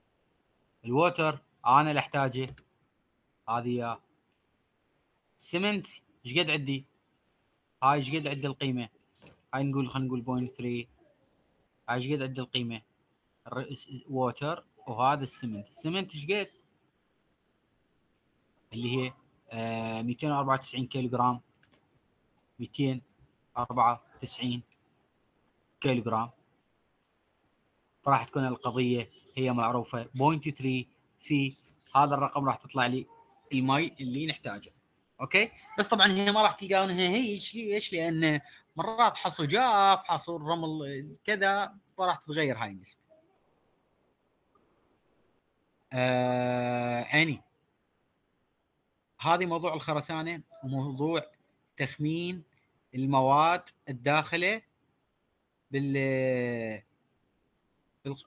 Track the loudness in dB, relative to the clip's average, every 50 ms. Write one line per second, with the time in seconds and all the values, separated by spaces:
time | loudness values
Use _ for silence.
0 | _ _ _ _ _ _ _ _ _ _ _ _ _ _ _ _ -6 0 2 4
1 | 4 4 4 2 0 0 -2 -4 -10 _ _ _ 2 6 6 6 6 4 2 0
2 | -2 0 -2 0 0 0 -2 -4 -6 -6 -10 -16 _ _ _ _ _ _ _ _
3 | _ _ _ _ _ _ _ _ _ -4 -2 -2 -2 -2 -2 -2 -4 -4 -6 -8
4 | -12 _ _ _ _ _ _ _ _ _ _ _ _ _ _ _ _ _ _ _
5 | _ _ _ _ _ _ _ -18 -10 -6 -4 -2 0 0 0 -2 -4 -8 -14 -18
6 | -20 _ _ _ -12 -2 0 0 0 2 0 -2 -2 -4 -4 -6 -6 _ _ _
7 | _ _ _ _ _ _ _ _ _ _ _ _ _ _ _ _ 4 4 4 4
8 | 0 -2 -4 -4 -4 -4 -4 -4 -4 -6 -4 -2 -2 -2 -2 -2 -4 -8 _ _
9 | _ _ _ -20 -20 -20 -20 _ _ _ -4 -2 -2 0 0 0 -2 -2 -2 -4
10 | -2 -2 -4 -4 -4 -2 -2 -2 -2 -4 -6 -8 -6 -4 -4 -6 -6 -10 _ _
11 | _ _ _ _ _ _ _ _ _ _ _ _ _ _ _ _ _ -4 -4 -4
12 | -2 -2 -2 -2 -4 -4 -6 -8 -8 -4 -4 -4 -2 -4 -6 -10 -12 _ _ _
13 | _ _ _ _ _ _ _ _ _ 4 4 4 2 -4 -10 -12 -12 -12 -14 -14
14 | -10 -4 0 2 4 4 2 0 -2 -2 -2 -4 -8 _ _ _ -12 -6 0 4
15 | 4 4 4 4 0 -6 -8 -8 -8 -6 -6 -8 -10 -14 -14 -6 -4 -2 -2 -2
16 | -4 -6 -8 -8 -4 -2 -2 -2 -2 -6 -10 _ _ _ _ _ _ _ _ _
17 | _ _ _ _ _ _ _ _ _ _ _ _ _ _ _ _ _ _ _ _
18 | _ _ _ _ _ _ _ _ _ _ _ _ _ _ -8 -6 -2 0 0 0
19 | -2 -2 -6 -12 _ _ _ _ _ -12 -8 -6 -4 -4 -4 -4 -4 -6 -6 -4
20 | -4 -4 -4 -4 -2 0 0 0 2 2 0 0 -2 -4 -6 -6 -6 -4 -4 -4
21 | -4 -2 0 2 2 2 0 -2 -8 _ _ _ _ _ _ _ _ _ _ _
22 | _ _ _ _ _ _ _ _ _ _ _ -14 -14 -8 -4 -2 0 0 0 -2
23 | -6 _ _ _ _ _ _ _ _ _ -6 -6 -4 -2 2 4 4 4 2 0
24 | -4 _ -16 -14 -12 -12 -8 -6 -4 -4 -4 -4 -8 _ _ _ _ _ _ _
25 | _ _ _ _ _ _ _ _ _ _ _ _ _ _ _ _ 0 0 0 0
26 | 0 0 0 0 -2 -4 -8 _ _ _ _ _ _ _ _ _ _ _ _ _
27 | _ _ _ _ _ _ _ _ _ _ _ _ _ _ _ _ _ _ _ _
28 | _ 2 2 2 2 -2 -2 -2 -2 -2 -4 -4 -4 -4 -2 0 0 2 0 0
29 | -2 -6 -12 -20 _ -12 -6 -4 -2 0 0 0 0 0 0 -2 -4 -4 -8 -8
30 | -8 -8 -2 2 2 2 2 2 -2 -6 -8 -4 -4 -2 -2 -2 -4 -8 _ _
31 | _ _ _ _ -4 -2 0 0 0 -2 -4 -10 _ _ _ _ _ 0 2 4
32 | 4 4 2 0 0 -2 -2 -2 0 0 -2 -2 -8 -6 -2 0 0 0 0 -2
33 | -6 -8 -16 -20 -20 _ _ _ _ -4 -2 0 2 2 2 2 0 -2 -6 -8
34 | -8 -6 -6 -4 -4 -4 -6 -6 -8 -10 -10 -10 -12 -18 -20 _ _ _ _ _
35 | _ _ _ -10 -4 2 2 2 2 2 -4 -12 -20 -6 -4 -4 0 2 4 6
36 | 6 6 6 4 2 4 4 6 4 4 4 0 -2 0 2 2 2 2 2 2
37 | 2 2 2 2 0 0 -2 -4 -6 -8 -8 -6 -4 -2 -2 -2 -2 -4 -4 -2
38 | -2 0 0 2 2 2 2 0 -2 -8 -16 -20 _ _ _ -6 -4 -2 2 4
39 | 4 4 4 0 -4 -4 -2 -2 0 2 2 4 4 6 6 6 8 8 6 6
40 | 4 0 -2 -2 -2 -6 -8 -6 -2 -2 -2 -2 -2 -4 -4 -6 -6 -6 -8 -8
41 | -10 -12 -16 -8 _ -2 0 2 2 2 2 2 -2 -4 -8 -14 -20 _ _ -2
42 | 0 0 0 -2 -4 -4 -2 0 0 0 0 -2 -4 -6 -8 -12 -16 -20 -20 -20
43 | _ _ -20 -20 _ _ _ _ _ _ _ _ _ _ _ _ _ _ _ _
44 | _ _ _ _ _ _ _ _ _ _ _ _ _ _ _ _ _ _ _ _
45 | _ _ _ _ _ _ _ _ _ _ _ _ _ _ _ _ _ _ -2 0
46 | 2 2 2 2 2 2 2 0 0 0 0 0 -2 -2 -2 -2 -2 -2 -2 -4
47 | -2 0 2 2 2 2 0 -4 -10 _ _ _ _ _ _ _ _ _ _ _
48 | _ _ _ _ _ _ _ _ _ _ _ _ _ _ _ _ _ _ _ _
49 | _ _ _ -4 0 2 2 2 2 -2 -2 -2 -2 -2 -4 -4 -4 -4 -4 -4
50 | -4 -4 -6 -6 -6 -6 -8 -10 -12 _ -18 -12 -8 -6 -4 -4 -4 -4 -4 -2
51 | -2 0 0 -2 -4 -6 -12 _ _ _ _ _ _ _ _ -6 -6 -6 -4 -2
52 | -2 -2 0 -2 -4 -4 -6 -8 -12 _ _ _ _ _ _ _ _ _ -6 -4
53 | 0 2 2 4 4 6 6 6 6 4 2 0 -2 -10 -20 _ _ -12 -12 -2
54 | 0 2 2 2 2 0 -2 0 0 0 0 -2 -6 _ _ _ _ _ _ _
55 | _ _ _ _ _ _ _ _ _ _ _ _ _ _ -4 -2 -2 0 0 0
56 | 0 2 2 2 2 2 0 0 0 -2 -2 -4 -4 -6 -8 -10 -14 _ _ _
57 | _ _ _ _ _ _ _ _ _ _ _ _ _ _ _ _ _ _ _ _
58 | -12 -10 -10 -10 -12